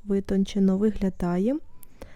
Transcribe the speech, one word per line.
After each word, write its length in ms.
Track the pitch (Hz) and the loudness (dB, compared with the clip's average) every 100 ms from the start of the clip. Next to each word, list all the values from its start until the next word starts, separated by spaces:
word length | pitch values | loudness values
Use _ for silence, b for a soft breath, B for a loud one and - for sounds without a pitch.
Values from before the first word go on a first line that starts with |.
витончено 720 | 202 196 - 196 196 202 190 190 | -2 -2 0 0 2 4 4 4
виглядає. 800 | 214 202 190 - 180 180 214 302 - B B B B | 2 2 -2 0 0 2 2 0 -4 B B B B